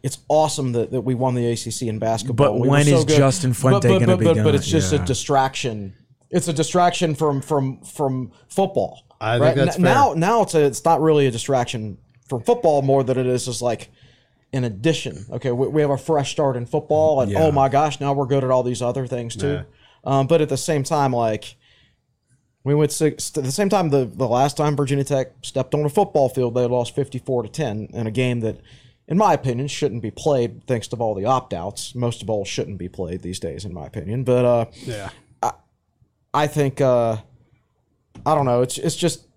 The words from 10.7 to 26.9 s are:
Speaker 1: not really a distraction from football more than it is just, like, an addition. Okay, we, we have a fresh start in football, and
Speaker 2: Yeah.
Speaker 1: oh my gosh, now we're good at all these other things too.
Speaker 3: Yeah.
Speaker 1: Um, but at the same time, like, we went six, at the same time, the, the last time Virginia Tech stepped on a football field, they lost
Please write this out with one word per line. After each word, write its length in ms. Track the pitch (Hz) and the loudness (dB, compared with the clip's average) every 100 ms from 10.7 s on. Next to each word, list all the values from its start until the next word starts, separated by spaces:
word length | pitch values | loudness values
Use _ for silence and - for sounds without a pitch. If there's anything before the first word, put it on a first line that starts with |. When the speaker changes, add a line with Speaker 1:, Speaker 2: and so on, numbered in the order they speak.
| 117 165 | 2 2
Speaker 1:
not 160 | 156 | 4
really 260 | 160 151 139 | 4 4 2
a 40 | |
distraction 680 | 113 - 131 120 120 110 95 _ _ _ | 0 -2 0 0 -4 -8 -10 _ _ _
from 120 | 127 | -4
football 380 | 120 240 170 143 | 0 2 4 2
more 220 | 135 135 | 4 2
than 140 | 127 127 | 2 0
it 100 | 123 | 0
is 180 | 123 127 | -2 -4
just, 160 | 110 | -4
like, 280 | 120 110 - _ _ _ _ _ _ | -4 -4 -10 _ _ _ _ _ _
an 100 | 135 | -4
addition. 640 | 123 98 143 160 127 - 104 | -4 -2 -2 -2 -6 -12 -12
Okay, 200 | 120 135 | -6 -4
we, 160 | 120 131 | -2 0
we 140 | 151 | 0
have 100 | 147 | 0
a 60 | 139 | -2
fresh 340 | - 151 139 | 0 -2 0
start 240 | - 143 123 | -2 -2 -2
in 100 | 120 | -4
football, 560 | 151 - 151 156 147 | -6 0 2 2 2
and 100 | 110 | 0
Speaker 2:
Yeah. 120 | 123 | 2
Speaker 1:
oh 80 | 160 | 2
my 180 | 143 135 | 4 2
gosh, 300 | 139 156 139 | 2 0 -2
now 140 | 139 | -2
we're 120 | 139 131 | -2 0
good 180 | 139 | 0
at 60 | 127 | 2
all 120 | 127 | 0
these 180 | 123 120 | 0 -2
other 240 | 120 135 123 | -4 -4 -4
things 300 | 123 117 - | -6 -8 -4
too. 180 | 143 | -4
Speaker 3:
Yeah. 100 | 143 139 _ _ _ - 135 | -4 -8 _ _ _ 0 0
Speaker 1:
Um, 80 | 135 | 4
but 140 | 165 | 2
at 80 | 151 | 2
the 80 | 135 | -2
same 260 | - 151 | -2 -2
time, 300 | 135 151 135 | 0 0 2
like, 420 | 120 113 107 - - _ _ _ _ _ _ _ _ _ _ 131 | 2 -2 -2 -8 -20 _ _ _ _ _ _ _ _ _ _ -2
we 80 | |
went 180 | 147 147 | 2 0
six, 440 | - 156 151 - - | 2 -2 -2 -8 -6
at 60 | |
the 80 | 131 | -4
same 180 | 135 196 | -2 2
time, 200 | 202 165 | 2 2
the, 160 | 139 120 | 0 0
the 220 | 90 127 | -4 0
last 300 | 120 143 - | 2 2 0
time 180 | 151 143 | -2 0
Virginia 280 | 139 139 | -2 -2
Tech 300 | 139 139 131 _ | 0 -2 -4 _
stepped 320 | - 131 131 151 | -8 -6 -2 -2
on 60 | 151 | 0
a 40 | |
football 400 | 170 202 156 131 | 0 2 2 2
field, 260 | 131 123 120 | 2 -2 0
they 100 | 123 | 0
lost 300 | 123 120 | 0 -2